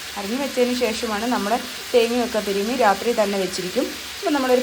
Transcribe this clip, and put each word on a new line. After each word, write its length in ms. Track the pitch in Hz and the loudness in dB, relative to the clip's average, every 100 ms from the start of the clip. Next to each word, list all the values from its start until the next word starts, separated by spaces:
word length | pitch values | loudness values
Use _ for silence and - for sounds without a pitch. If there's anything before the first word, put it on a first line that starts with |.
| - 202 | -12 -8
അരിഞ്ഞു 200 | 196 254 | -4 -4
വെച്ചതിന് 360 | 277 254 247 247 | -2 2 2 2
ശേഷമാണ് 460 | 233 220 233 208 240 | 0 -2 -2 -2 0
നമ്മൾ 340 | 240 202 240 - - - | 0 0 -2 -2 -10 0
തേങ്ങയൊക്കെ 460 | 247 226 247 233 214 | 4 4 2 0 0
തിരുമ്മി 360 | 202 202 208 254 | -2 -2 0 2
രാത്രി 360 | 214 196 226 | 4 4 2
തന്നെ 280 | 233 202 202 | 2 2 0
വെച്ചിരിക്കും. 440 | 185 - 180 226 | -2 -4 -4 -2
അപ്പോൾ 460 | 349 - - - 349 | -2 -4 -12 -6 -2
നമ്മളൊരു 320 | 294 262 254 | 0 4 4